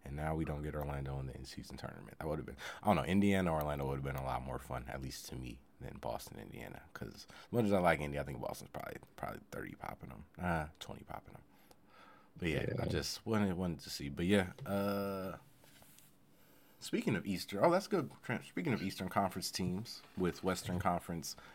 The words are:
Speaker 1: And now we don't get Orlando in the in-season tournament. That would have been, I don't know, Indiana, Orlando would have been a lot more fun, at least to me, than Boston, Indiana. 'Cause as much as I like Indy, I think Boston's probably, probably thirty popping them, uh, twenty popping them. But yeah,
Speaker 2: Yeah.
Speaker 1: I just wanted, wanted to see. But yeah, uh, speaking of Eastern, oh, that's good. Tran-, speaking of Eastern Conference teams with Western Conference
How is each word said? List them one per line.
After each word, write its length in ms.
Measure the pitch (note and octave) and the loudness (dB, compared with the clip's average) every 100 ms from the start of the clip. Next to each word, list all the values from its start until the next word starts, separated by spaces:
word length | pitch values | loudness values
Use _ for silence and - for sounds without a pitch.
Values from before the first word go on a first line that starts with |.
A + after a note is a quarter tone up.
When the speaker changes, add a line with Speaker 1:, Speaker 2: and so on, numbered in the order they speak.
| - | -6
Speaker 1:
And 100 | C#2+ | -2
now 180 | D2+ | 0
we 120 | D#2+ D#2+ | 0 0
don't 180 | D2 | -2
get 120 | D2+ D2 | -4 -4
Orlando 440 | D2 C#2 C#2 - | -4 -4 -4 -4
in 80 | C2+ | -6
the 80 | - | -8
in-season 400 | C3 - - - | -12 -12 -12 -10
tournament. 400 | - - - - | -10 -12 -16 -6
That 80 | D#2+ | -2
would 100 | D#2 | -2
have 80 | D2+ | -4
been, 100 | - - - | -8 -10 0
I 20 | G#2+ | 6
don't 100 | F2 | 6
know, 80 | |
Indiana, 480 | B1+ F#2+ G2+ G2 F2+ | 6 6 8 6 6
Orlando 360 | D#2+ D2 D2 C#2 | 4 2 0 0
would 80 | C#2 | 0
have 80 | |
been 120 | C2+ C2 | -2 -2
a 80 | |
lot 220 | C2 - B2+ | -2 -2 -4
more 140 | B2 | -6
fun, 260 | - B2 A#2 | -4 -6 -6
at 140 | C3+ | -6
least 260 | C3 - - | -6 -8 -8
to 60 | B2+ | -8
me, 240 | B2 A2 - - | -8 -12 -16 -14
than 160 | A#2+ - | -12 -6
Boston, 380 | A#2 A2+ - - | -6 -6 -8 -12
Indiana. 400 | - - - - - | -12 -10 -10 -12 -14
'Cause 320 | - - - - | -12 -10 -12 -18
as 240 | - - | -18 -2
much 140 | A#2+ G#2+ | 2 6
as 80 | |
I 60 | G2 | 8
like 200 | F2 D#2 | 8 6
Indy, 180 | D2 C#2+ | 2 -2
I 60 | |
think 160 | C2 B1 | -4 -4
Boston's 300 | - - - | -4 -6 -8
probably, 260 | - - - - - | -8 -8 -10 -14 -8
probably 220 | - - - | -6 -6 -8
thirty 220 | - G1+ | -8 -8
popping 360 | - - - - | -8 -10 -8 -12
them, 140 | A1+ - - | -12 -14 -4
uh, 240 | F2+ E2 D2+ - | 0 0 -2 -10
twenty 240 | - - | -12 -12
popping 300 | C#2 - - | -12 -14 -12
them. 80 | - - - - - - - - - - - | -20 -20 -20 -20 -20 -20 -20 -20 -20 -20 -2
But 120 | F2 | 2
yeah, 160 | C#2 - | 2 2
Speaker 2:
Yeah. 160 | - | 0
Speaker 1:
I 40 | - | 0
just 380 | E2 D2 - - | 0 -2 -4 0
wanted, 300 | A2 G2+ F2 | 2 4 2
wanted 240 | F#2 D2+ | 0 -2
to 100 | - | -6
see. 200 | - C#2+ | -6 -6
But 160 | C#2+ F2 | 0 6
yeah, 220 | G2+ F2+ - - | 6 4 -4 -2
uh, 720 | G2 G2+ G2+ G2 G2 F#2+ F2 - - - - - - - - - - - - - - | 0 0 0 -2 -4 -6 -8 -14 -20 -20 -20 -20 -20 -20 -20 -20 -20 -20 -20 -20 -16
speaking 340 | - G3+ A3 F#2+ | -2 0 2 2
of 100 | G2+ | 2
Eastern, 380 | F#2 - G2 | -2 -2 6
oh, 80 | D3+ | 6
that's 160 | F3+ - | 6 4
good. 240 | - C#3 - - | 0 0 -6 -4
Tran-, 180 | A#2 - | -4 -2
speaking 280 | - E3+ | -2 2
of 100 | A2 | 2
Eastern 240 | F#2+ - F#2 | 0 -2 0
Conference 420 | A2 G2 F#2+ - | 2 2 0 -4
teams 520 | - F2+ F#2 A#2 - - - | -2 0 0 -4 -12 -12 0
with 260 | F2+ - | 0 2
Western 340 | F#2 F2+ - F2+ | 0 0 0 0
Conference 600 | F#2 F2 - E2+ C#2+ - - | 2 0 -2 -6 -6 -10 -16